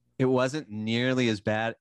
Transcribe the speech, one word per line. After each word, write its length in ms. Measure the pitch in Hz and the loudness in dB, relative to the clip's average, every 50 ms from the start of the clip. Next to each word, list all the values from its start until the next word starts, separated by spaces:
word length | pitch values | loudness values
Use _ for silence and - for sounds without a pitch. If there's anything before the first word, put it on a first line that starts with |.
| _ _ _ - | _ _ _ -2
it 60 | 131 | 0
wasn't 440 | 127 131 127 127 131 139 156 135 107 | 2 2 2 2 0 -2 -6 -10 -8
nearly 580 | 104 107 107 110 113 117 123 131 131 127 123 117 | -8 -6 -4 -2 0 0 2 0 2 2 2 2
as 140 | 110 101 | 0 0
bad 340 | - 110 107 107 113 117 113 - | -2 -2 -2 -2 -2 -4 -6 -8